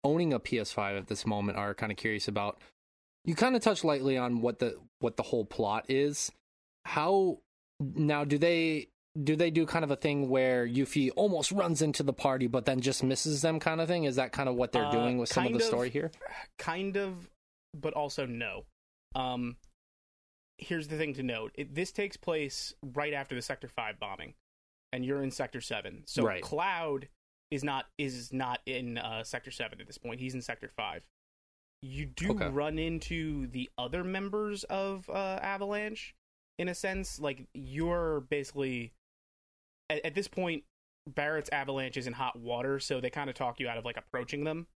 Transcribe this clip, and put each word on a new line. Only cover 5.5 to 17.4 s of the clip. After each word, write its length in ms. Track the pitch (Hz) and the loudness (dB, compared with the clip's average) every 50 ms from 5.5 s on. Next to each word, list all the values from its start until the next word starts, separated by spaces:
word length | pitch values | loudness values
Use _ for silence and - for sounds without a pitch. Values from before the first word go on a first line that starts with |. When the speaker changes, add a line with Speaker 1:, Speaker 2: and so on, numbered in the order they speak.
| - - 110 101 104 110 - - | 0 0 2 2 2 0 0 2
Speaker 1:
is. 420 | 135 135 143 147 147 - - - - _ _ _ _ _ _ _ _ _ _ | 2 4 4 2 2 -2 -4 -6 -6 _ _ _ _ _ _ _ _ _ _
How, 560 | - - 151 151 175 196 196 190 180 160 - _ _ _ _ _ _ _ _ | -2 0 2 4 4 6 6 4 4 2 -2 _ _ _ _ _ _ _ _
now, 440 | 147 135 - - 156 147 151 143 147 | -6 -4 2 2 4 4 4 4 2
do 140 | 143 147 143 | 2 4 6
they, 500 | 156 170 170 165 165 160 156 151 - _ _ _ _ _ _ 156 | 6 6 6 6 4 2 2 0 -4 _ _ _ _ _ _ -2
do 140 | 143 143 156 | 2 2 4
they 160 | 147 175 165 | 6 4 4
do 160 | 156 165 160 | 6 4 4
kind 180 | 156 - 170 160 | 4 2 0 2
of 60 | 143 | 2
a 60 | 143 | 0
thing 320 | 135 - 156 143 143 139 127 | 2 2 2 2 2 2 4
where 360 | 131 131 131 127 127 123 120 | 4 6 6 6 4 4 2
Yuffie 440 | 120 120 131 135 127 - 151 135 131 - | 2 2 2 2 2 4 2 2 4 4
almost 340 | - 202 208 185 160 - - | 4 4 4 4 2 0 2
runs 320 | 185 202 185 170 165 143 | 2 2 4 4 4 4
into 200 | 160 151 143 - 147 | 4 2 2 2 2
the 80 | 139 | 2
party 340 | 123 - - 143 131 131 131 | 2 4 4 4 4 4 4
but 200 | 117 120 131 113 | 4 4 4 4
then 140 | - 135 127 | 4 2 4
just 220 | 123 135 127 - | 4 2 2 4
misses 400 | - 131 135 - - 160 151 139 | 4 4 4 4 2 0 2 4
them 160 | 143 165 160 156 | 4 4 4 4
kind 220 | - 165 160 160 | 2 2 2 2
of 80 | 165 160 | 2 2
thing? 160 | 180 170 160 | 2 4 4
Is 120 | 139 127 | 4 4
that 160 | 131 127 120 | 2 2 2
kind 160 | - - 143 131 | 0 0 0 2
of 60 | 127 | 4
what 160 | 120 123 120 | 2 2 2
they're 140 | - 123 110 | 4 2 2
Speaker 2:
Uh, 80 | - | 4
Speaker 1:
doing 260 | - 117 120 123 123 123 | 4 4 4 4 2 2
with 100 | 120 - | 0 2
some 160 | - 127 127 | 2 2 2
of 60 | 123 | 2
Speaker 2:
kind 100 | 117 120 | 4 2
Speaker 1:
the 40 | 113 | 2
Speaker 2:
of, 40 | 226 | 4
Speaker 1:
story 220 | - 120 123 123 | 4 2 0 0
here? 220 | 113 143 156 160 - - - - - - - - _ - | 0 -2 -2 -2 -6 -8 -14 -12 -10 -12 -14 -14 _ -8
Speaker 2:
kind 380 | - - 165 180 196 196 185 | -4 -4 -2 -2 -2 -2 0
of, 320 | 202 202 190 185 175 175 - _ _ | -2 -2 -2 -6 -10 -14 -18 _ _